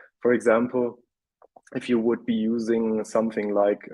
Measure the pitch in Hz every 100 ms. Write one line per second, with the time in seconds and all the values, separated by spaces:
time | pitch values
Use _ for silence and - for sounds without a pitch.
0 | - _ 120 120 113 113 120 127 120 -
1 | _ _ _ _ _ - _ 127 - 120
2 | 113 117 120 113 110 117 113 113 113 110
3 | 104 113 113 110 104 101 101 101 -